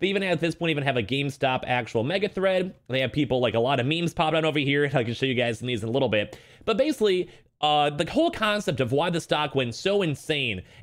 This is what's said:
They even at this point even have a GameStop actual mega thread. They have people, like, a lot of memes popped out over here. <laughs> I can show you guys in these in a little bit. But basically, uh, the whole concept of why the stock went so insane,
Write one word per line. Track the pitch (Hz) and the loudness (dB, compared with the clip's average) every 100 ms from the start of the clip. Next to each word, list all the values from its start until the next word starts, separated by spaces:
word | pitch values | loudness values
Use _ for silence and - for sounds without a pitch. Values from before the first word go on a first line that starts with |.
They | 190 | -2
even | 196 | 0
at | 190 165 | 0 0
this | 165 | -2
point | - 165 | -2 -2
even | 143 | 0
have | 139 123 | 0 -2
a | |
GameStop | 98 135 139 - 131 131 - | 0 -2 -2 0 0 0 0
actual | 123 113 117 | -2 0 0
mega | 127 190 196 | 0 0 -2
thread. | 196 190 185 185 - - | 0 0 2 -2 -8 -6
They | 131 | -2
have | 131 | 0
people, | 147 127 127 | 0 0 2
like, | 120 | 2
a | 113 | 2
lot | 120 139 | 2 2
of | |
memes | 123 165 170 | 0 -2 -4
popped | - 156 | -2 0
out | 160 156 | 2 0
over | 147 | 0
here. | 143 143 143 | 0 0 0
<laughs> | |
I | 135 | 0
can | 117 | -2
show | 113 135 | -2 -2
you | |
guys | 123 120 110 | 0 0 -2
in | 123 | -4
these | 117 | -4
in | 113 | -2
a | |
little | 131 123 | 0 2
bit. | 104 107 - - - | 0 -2 -8 -20 -8
But | - 220 | -2 2
basically, | 302 - 214 180 170 - _ _ | 0 2 2 2 -2 -10 _ _
uh, | 151 147 147 | 2 4 2
the | 147 170 | 0 0
whole | 262 339 | 2 2
concept | 339 220 208 196 131 | 0 -2 0 -2 -2
of | 120 | 0
why | 139 175 | 0 0
the | 170 | -2
stock | - 151 147 | -2 -2 0
went | 127 120 | -2 -2
so | - 190 202 | -2 0 0
insane, | 175 135 - 147 123 92 - - | 0 -2 -2 -2 -2 -4 -8 -12